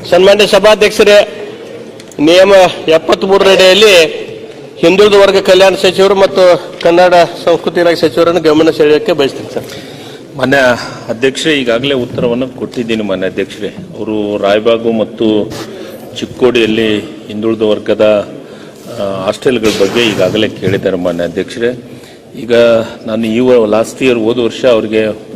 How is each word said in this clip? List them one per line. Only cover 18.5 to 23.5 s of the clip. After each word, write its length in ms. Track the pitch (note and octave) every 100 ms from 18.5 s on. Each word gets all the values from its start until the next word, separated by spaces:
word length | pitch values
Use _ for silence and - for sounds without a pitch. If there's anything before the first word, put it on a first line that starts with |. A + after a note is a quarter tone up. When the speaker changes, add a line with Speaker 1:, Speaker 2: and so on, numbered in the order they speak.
| - - - - A#2
Speaker 2:
ಆ, 240 | G2+ F#2+
ಹಾಸ್ಟೆಲ್‌ಗಳ 460 | F#2+ G#2+ C#3+ B2 A2 F#2+
ಬಗ್ಗೆ 260 | G2 A2+ A#2
ಈಗಾಗಲೇ 420 | F#2+ F#2 G#2 G#2
ಕೇಳಿದ್ದಾರೆ 480 | - F#2 G2 G2 F#2
ಮಾನ್ಯ 280 | F2+ F2
ಅಧ್ಯಕ್ಷರೇ. 760 | F2 E2 F2+ - A#2+ B2+ - - - - - -
ಈಗ 140 | A2 A#2 A#2 A2+ A2 - A2+
ನಾನು 200 | A2 A2+
ಈ 120 | A2+
ವ-, 320 | B2+